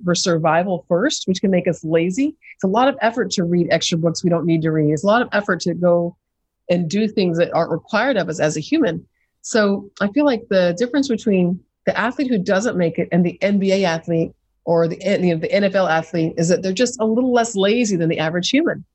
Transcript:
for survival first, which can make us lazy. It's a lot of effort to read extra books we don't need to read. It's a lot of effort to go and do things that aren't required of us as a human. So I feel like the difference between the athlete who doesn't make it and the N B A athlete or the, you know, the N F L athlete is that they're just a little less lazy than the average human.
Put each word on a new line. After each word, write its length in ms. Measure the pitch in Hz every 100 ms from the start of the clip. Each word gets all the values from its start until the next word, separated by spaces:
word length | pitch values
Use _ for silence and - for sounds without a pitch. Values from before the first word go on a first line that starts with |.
for 100 | 175
survival 680 | 170 190 165 160 165 196 175 -
first, 380 | 175 285 - -
which 140 | 185
can 100 | 196
make 160 | 165 185
us 160 | 156
lazy. 540 | 156 165 175 185 294 - -
It's 80 | -
a 60 | 190
lot 180 | 220 262
of 80 | 269
effort 300 | 226 240 190
to 100 | 208
read 240 | 170 175 170
extra 260 | 160 - 170
books 240 | 165 156
we 80 | 180
don't 160 | 170 170
need 160 | 165
to 80 | 160
read. 220 | 156 151
It's 100 | 151
a 60 | 196
lot 140 | 233
of 60 | 226
effort 260 | 208 208 170
to 120 | 185
go 420 | 170 175 175 170 - _ _ _ _ -
and 180 | 175 165
do 200 | 202 220
things 280 | 220 180 165
that 140 | 170
aren't 200 | 156 165
required 440 | 170 - 208 262 220
of 120 | 175
us 100 | 160
as 180 | 156 156
a 40 |
human. 440 | - 320 220 165 - _ _ _
So 480 | - 226 208 196 202 -
I 60 | 202
feel 120 | 269
like 200 | 294 226 -
the 220 | 190 180 175
difference 300 | 240 294 277
between 500 | 220 220 190 175 180 - _
the 140 | - -
athlete 300 | 226 254 254
who 100 | 220
doesn't 380 | 180 190 233 180
make 240 | 165 170
it 80 | 160
and 160 | 175 175
the 100 | 170
N 160 | 202 202
B 140 | 190
A 120 | 196
athlete 460 | 185 165 170 165 165 - _ _
or 220 | - 170 165
the, 100 | - 190 175
you 140 | 180
know, 60 | 160
the 100 | 160
N 140 | 196
F 100 | 196
L 140 | 190 175
athlete 460 | 160 160 170 160 -
is 120 | 170
that 140 | 170
they're 100 | 190
just 280 | 190 240 -
a 40 |
little 280 | 220 226 254
less 240 | 240 226 196
lazy 400 | 196 233 214 180
than 120 | 165
the 120 | 160
average 300 | 160 175 180
human. 340 | 269 330 - -